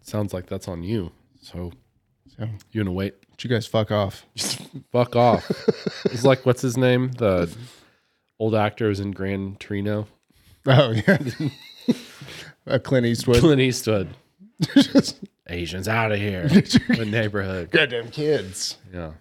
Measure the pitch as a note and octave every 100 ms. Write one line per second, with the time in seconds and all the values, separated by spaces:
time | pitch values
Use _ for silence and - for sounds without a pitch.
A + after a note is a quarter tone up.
0 | - G#2+ G2+ F#2 F2+ F#2+ - E2+ F2 A2+
1 | E2+ _ _ _ - F2 F2 E2+ _ _
2 | _ _ _ - A2 G#2 _ A2 G2+ F2+
3 | G2 - _ _ A#2+ A#2+ - A2+ G#2+ G#2+
4 | G2 - _ - - - - C#3 - A#2+
5 | A#2+ A#2+ A#2+ G2 - - - - - -
6 | - A#2 C3 C3 B2+ A#2+ C3 A#2+ B2+ B2
7 | B2+ A#2+ A2 F2+ F2 G#2 B2 - _ _
8 | _ _ _ _ A2 A2 G#2 - A2 G2+
9 | G2+ F#2 F#2+ G2 F#2+ F#2+ - G2+ G2+ G#2
10 | G2+ _ _ _ _ _ C3+ C3 C3 A2+
11 | G#2 F3+ C3+ - D3+ - - - - A3+
12 | - - C3+ - - _ - - - C3
13 | A#2+ A#2 - A#2+ E3 C#3 C3 A#2 - G#2
14 | F#2 - _ _ - _ E3+ C#4 - C#4
15 | - - - _ - F2 E2 F2+ G2 A2
16 | A2+ G#2 G#2 F#2+ D#3+ F3+ - - - A#3+
17 | G#2+ A2 G#2+ G2+ G2 F#2+ E2 D#3+ D3 A#2+
18 | A#2 D3 D3+ C#3 F#2+ F#2 - - F#2+ F2+
19 | E2 D#2+